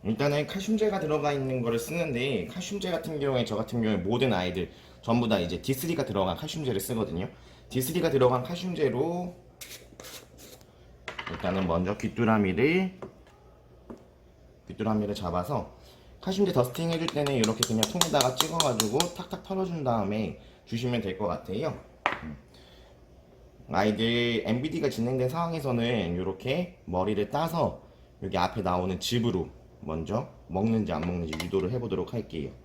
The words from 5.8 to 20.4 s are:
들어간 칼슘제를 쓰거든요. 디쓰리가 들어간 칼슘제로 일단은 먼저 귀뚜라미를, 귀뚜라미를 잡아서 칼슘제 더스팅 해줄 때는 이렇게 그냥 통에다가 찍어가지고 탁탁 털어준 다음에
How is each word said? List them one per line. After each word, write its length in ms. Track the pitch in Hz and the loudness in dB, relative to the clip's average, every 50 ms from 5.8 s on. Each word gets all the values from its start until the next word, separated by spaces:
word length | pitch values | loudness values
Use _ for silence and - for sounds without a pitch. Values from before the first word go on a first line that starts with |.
| - 165 175 151 135 | 0 -2 -2 -2 -2
들어간 320 | - 101 98 95 92 87 | 0 2 2 2 2 0
칼슘제를 420 | - - 151 - 156 151 127 113 98 | -2 -4 -8 -6 -4 -2 -2 -2 -2
쓰거든요. 480 | - - 123 113 104 - 80 85 95 - - - - - - - - - | -2 -2 -2 -2 -2 -2 -2 -4 -4 -6 -8 -16 -20 -20 -20 -20 -20 -4
디쓰리가 400 | - 127 127 127 156 180 165 160 | -2 -2 -2 0 0 2 2 4
들어간 340 | 139 135 127 123 127 123 123 | 6 6 6 6 6 4 0
칼슘제로 1000 | - 175 170 180 185 170 156 151 127 110 120 147 165 175 180 180 180 175 - - - - - - - - - - - - - - - - - - - - - - - - - - - - - - - - - - - - - - - | -2 -6 -4 -4 -4 -2 2 2 2 2 2 0 0 0 -4 -4 -6 -10 -14 -20 -20 -18 -18 -16 -16 -16 -18 -18 -20 -20 -18 -16 -16 -16 -16 -18 -20 -20 -20 -20 -20 -20 -20 -20 -20 -20 -20 -20 -20 -20 -14 -14 -12 -12 -10 -10 -10
일단은 340 | 85 87 - 92 90 95 95 | -8 -4 -2 0 0 2 2
먼저 300 | 87 82 85 90 92 104 | 2 2 2 2 0 -2
귀뚜라미를, 1000 | - - 110 - - 117 110 113 107 104 95 90 80 123 151 165 185 190 185 185 - - - - - - - - - - - - - - - - - - - - - - - - - - - - - - - - - - | -2 -2 -4 0 2 4 6 6 6 4 4 4 4 4 4 4 4 2 0 -4 -8 -14 -14 -16 -20 -20 -20 -20 -20 -20 -20 -20 -20 -20 -20 -20 -20 -18 -18 -18 -18 -18 -20 -20 -20 -20 -20 -20 -20 -20 -20 -20 -20 -18
귀뚜라미를 480 | - - - 110 113 110 107 104 101 101 | -16 -6 -2 0 2 2 2 2 0 -2
잡아서 600 | - 95 87 85 90 90 - 147 113 - - - - - - - - - - - - | -2 -2 -2 0 0 0 0 -2 -4 -4 -6 -12 -20 -20 -20 -20 -20 -20 -20 -20 -8
칼슘제 300 | - 185 190 190 202 185 | -4 -4 2 2 2 4
더스팅 400 | - 131 123 - - - 170 165 | 6 4 2 2 0 -2 0 0
해줄 160 | 165 160 165 | 0 0 -2
때는 260 | - - 147 147 143 139 | -2 0 0 0 2 2
이렇게 280 | 123 113 107 113 107 - | 2 2 2 2 0 0
그냥 160 | - 113 110 | 0 4 2
통에다가 540 | 110 - - 180 170 170 - 143 127 127 127 | 2 2 4 2 2 4 4 4 4 4 2
찍어가지고 640 | - - 156 160 165 156 143 117 107 110 104 110 143 175 175 - | 0 -2 0 2 0 2 2 2 2 0 2 2 2 0 0 -2
탁탁 280 | - 175 - - 185 - | -8 -10 -10 -10 -12 -8
털어준 400 | - 190 190 190 185 170 165 143 | -6 -4 -4 -2 -2 -4 -4 -2
다음에 560 | 127 117 113 98 98 104 110 107 85 - - | 0 0 0 0 -2 -2 -2 -4 -4 -6 -10